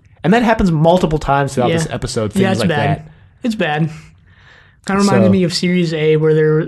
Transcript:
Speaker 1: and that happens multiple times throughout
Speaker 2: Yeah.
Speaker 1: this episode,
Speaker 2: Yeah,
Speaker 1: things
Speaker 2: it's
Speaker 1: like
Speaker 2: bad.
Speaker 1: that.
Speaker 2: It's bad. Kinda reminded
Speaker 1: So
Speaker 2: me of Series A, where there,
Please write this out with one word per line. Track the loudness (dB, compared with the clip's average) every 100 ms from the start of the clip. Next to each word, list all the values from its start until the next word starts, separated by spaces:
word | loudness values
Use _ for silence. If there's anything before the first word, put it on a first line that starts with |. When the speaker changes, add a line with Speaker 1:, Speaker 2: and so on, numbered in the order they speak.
| _ _ 0
Speaker 1:
and |
that | 2
happens | 2 0 0
multiple | 2 2 2 0 -2
times | -2 -2 0
throughout | -2 0
Speaker 2:
Yeah. | 0
Speaker 1:
this | -4
episode, | -6 -6 -4 -4 0
Speaker 2:
Yeah, | 0
Speaker 1:
things |
Speaker 2:
it's | 0
Speaker 1:
like | 0
Speaker 2:
bad. | 0 -2 -4 -8
Speaker 1:
that. | -20 -20 _
Speaker 2:
It's | -6 -2
bad. | -2 -2 -4 -6 -20 -20 _ _ -20 -20 _ _ -4
Kinda | 0
reminded | 2 4 4
Speaker 1:
So |
Speaker 2:
me | 2 0
of |
Series | -2 -2 0 -2
A, | 0 2 2
where | 2
there, | 2 2 0